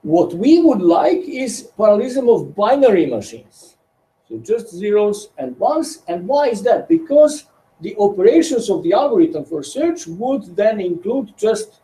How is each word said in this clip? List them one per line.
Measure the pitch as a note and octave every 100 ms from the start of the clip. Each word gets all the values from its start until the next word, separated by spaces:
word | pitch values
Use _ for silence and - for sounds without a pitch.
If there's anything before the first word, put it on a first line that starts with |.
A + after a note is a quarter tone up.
What | D3+ E3 F3
we | E3+ B3 E4
would | E4 G#3+
like | F3 E3 - F#4 -
is | B3+ C4 - - -
parallelism | G#3+ G#3 B3+ B3+ A#3+
of | G3 C#3 -
binary | G#3 C#4 C4 F#3+ C#3+
machines. | A#2 G#2 A#2 _ _ - _ _ _ _ _ _
So | A2+
just | D3 A3+ A3
zeros | E3+ G#3 G#3 G#3 G3+ - -
and | C3 B2
ones. | - D#4 D#4+ - -
And | F3 F#3
why | C#4+ C#4+
is | G#3+
that? | G#3+ G#3+ -
Because | E4 - C#4+ D4+ - - _ _ _
the | E3+ -
operations | G3+ G3 G#3 D#4+ - B3 G3+
of | F3
the | E3
algorithm | G#3 C#4+ G#3+ D#3+ D#3+ C#3+
for | D#3
search | C#3 C4 E4 E4 E3
would | E3+ B3 C4+ F3 F3
then | G#3+ G#3+
include | F3+ E3+ G3+ C4 A3 _
just | G#3+ A3+ - _